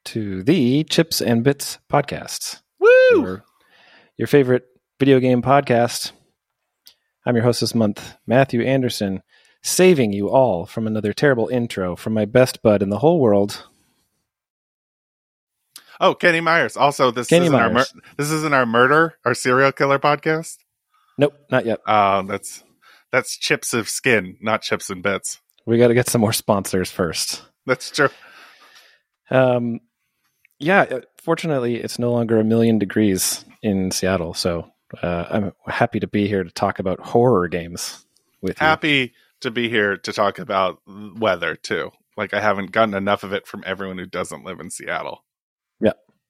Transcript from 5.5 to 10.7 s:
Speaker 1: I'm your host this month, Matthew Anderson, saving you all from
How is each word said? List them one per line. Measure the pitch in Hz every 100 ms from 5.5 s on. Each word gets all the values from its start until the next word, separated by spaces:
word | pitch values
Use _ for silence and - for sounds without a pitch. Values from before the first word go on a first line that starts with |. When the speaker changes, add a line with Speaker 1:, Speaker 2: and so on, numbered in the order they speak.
| 139 123 120 120 - - - _ _ _ _ _ _ - _ _ _
Speaker 1:
I'm | -
your | 120
host | 120 117
this | 113
month, | 117 107 101 - - -
Matthew | 120 135 120
Anderson, | 110 135 123 - 98 92 - _ _ _
saving | - - 185 160 110
you | 101 101
all | 127 127 87
from | 95